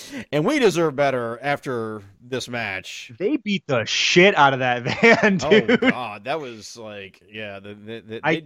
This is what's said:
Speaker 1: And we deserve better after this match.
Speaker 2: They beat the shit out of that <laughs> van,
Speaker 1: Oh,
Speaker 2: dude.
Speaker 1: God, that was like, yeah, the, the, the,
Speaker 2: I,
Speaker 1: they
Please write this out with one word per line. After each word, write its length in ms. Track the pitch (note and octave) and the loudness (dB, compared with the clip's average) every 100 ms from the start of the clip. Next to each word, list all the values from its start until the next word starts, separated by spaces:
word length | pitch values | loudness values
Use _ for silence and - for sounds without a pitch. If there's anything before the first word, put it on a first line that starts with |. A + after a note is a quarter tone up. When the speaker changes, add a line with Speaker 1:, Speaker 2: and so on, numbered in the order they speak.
| - C4+ - | -16 -14 -6
Speaker 1:
And 140 | D3 F3+ | -2 0
we 140 | D4+ | 2
deserve 360 | A3 D#3+ D#3+ C3+ | 2 2 0 0
better 440 | C#3 B2+ A#2 A#2+ | 0 0 -4 -6
after 600 | C#3 C#3+ C#3+ B2 A2 G#2+ G2 _ | -4 -4 -4 -6 -6 -10 -14 _
this 260 | B2 B2+ B2 | -8 -8 -6
match. 640 | A#2+ G#2+ F#2+ - - - A2+ | -6 -6 -6 -10 -14 -14 -6
Speaker 2:
They 200 | F#3 D3+ | -4 -2
beat 280 | G#3 G3 - | -2 -4 0
the 180 | B2 G#2 | -2 0
shit 500 | - - F3 F#3+ E3 | -2 2 6 6 8
out 180 | C#3+ | 4
of 60 | C3 | 4
that 240 | B2+ B2 | 0 -2
<laughs> 180 | A#2+ A2+ A#3 A3 | -4 2 4 6
van, 180 | G#3+ F#3 | 4 2
Speaker 1:
Oh, 60 | C#3+ | 4
Speaker 2:
dude. 300 | G#3 - B3 | 4 4 2
Speaker 1:
God, 420 | C4 B2 A#2 G#2 A2+ | 2 0 -4 -8 -6
that 140 | D#3+ | -6
was 380 | C3 A2 G2 A#2 | -6 -14 -16 -16
like, 440 | A2 G#2 G2 - F2 | -14 -14 -16 -20 _
yeah, 280 | G#2+ G#2 G2 | -14 -12 -12
the, 140 | G2+ | -14
the, 260 | G#2 G#2 A2+ | -16 -14 -14
the, 180 | F#2+ A2 | -12 -8
Speaker 2:
I, 120 | D3+ | -6
Speaker 1:
they 100 | D#3+ | -6